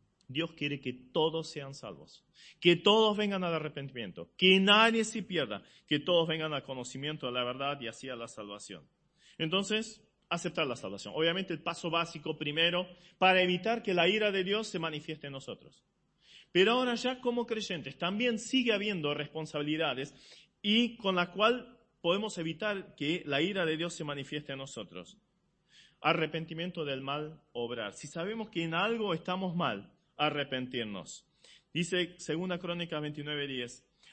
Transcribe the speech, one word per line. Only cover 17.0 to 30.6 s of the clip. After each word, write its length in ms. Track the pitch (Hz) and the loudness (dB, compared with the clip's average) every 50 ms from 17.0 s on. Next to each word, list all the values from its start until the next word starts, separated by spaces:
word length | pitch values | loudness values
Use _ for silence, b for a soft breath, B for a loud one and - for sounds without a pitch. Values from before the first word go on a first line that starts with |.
| - 254 262 254 | 0 -2 -2 -2
como 260 | - 240 240 240 226 | -2 0 0 0 0
creyentes 520 | - 220 220 202 - 185 147 - 135 - - | -2 -2 -4 -4 -4 -6 -6 -8 -10 -4 -2
también 400 | 170 180 202 214 247 247 226 214 | -2 0 0 2 2 2 2 0
sigue 340 | - - 262 262 240 233 | 0 0 2 4 4 4
habiendo 400 | 214 196 208 214 202 170 147 147 | 2 2 0 -2 -2 0 0 0
responsabilidades 1000 | 147 151 147 - - 160 156 - - 147 147 151 156 156 160 143 123 131 143 - B B B B B B B B _ _ | 0 -2 -4 -6 -6 -8 -8 -4 -4 -4 -2 0 0 0 0 0 0 -2 -6 -8 B B B B B B B B _ _
y 340 | - 202 214 233 240 233 233 | 2 4 4 6 4 2 0
con 200 | - - 190 185 | -2 0 2 2
la 160 | 175 175 175 | 2 2 0
cual 460 | 175 190 214 233 254 240 - - - _ _ _ _ _ | 2 4 4 4 4 2 -4 -12 -18 _ _ _ _ _
podemos 380 | - 170 185 202 214 208 - 180 | 0 2 2 2 0 -4 -4 -4
evitar 560 | 160 165 151 156 214 214 202 190 - - - | -4 -4 -4 -4 -2 -2 -2 -4 -6 -10 -8
que 280 | - 143 147 175 175 - | -4 -2 0 0 -2 -2
la 160 | 143 139 143 | 0 0 2
ira 240 | 165 196 196 190 165 | 2 2 0 0 0
de 100 | 156 160 | 0 0
Dios 180 | 156 170 170 - | -2 -2 -4 -6
se 100 | - 156 | -6 -6
manifieste 480 | 147 143 139 135 - 147 143 147 - | -6 -6 -6 -6 -6 -6 -6 -6 -8
en 60 | 135 135 | -10 -10
nosotros. 600 | 135 127 - 117 95 85 87 90 87 - - _ _ _ _ _ _ _ _ _ b b b b b b b b | -10 -10 -10 -12 -12 -12 -12 -14 -14 -16 -18 _ _ _ _ _ _ _ _ _ b b b b b b b b
Arrepentimiento 840 | - 151 165 165 156 151 170 160 165 170 165 160 175 180 - 175 151 | 2 2 2 2 0 -2 -2 -6 -6 -8 -8 -8 -8 -6 -6 -4 -4
del 160 | 143 135 131 | -4 -4 -4
mal 400 | 135 139 143 151 151 156 160 - _ _ | -4 -4 -4 -4 -6 -8 -12 -16 _ _
obrar. 400 | - 120 120 117 120 117 107 101 | -6 -6 -6 -4 -4 -6 -6 -6
Si 140 | - - - | -8 -10 -14
sabemos 420 | 147 - 165 175 202 226 226 214 220 | -10 -8 -6 -6 -6 -6 -8 -8 -6
que 160 | - 175 170 | -4 -4 -2
en 100 | 165 160 | 0 0
algo 400 | 170 196 226 233 226 214 196 165 | 0 0 0 0 0 -2 -2 -2
estamos 400 | 165 - 185 180 190 190 180 165 | -2 -2 -4 -4 -2 -2 -2 0
mal, 380 | 175 156 127 107 98 104 - _ _ _ _ _ | 0 0 0 -2 -4 -8 -14 _ _ _ _ _
arrepentirnos. 1120 | - 151 151 147 143 139 131 131 127 | 0 0 2 2 0 -2 -2 -2 -4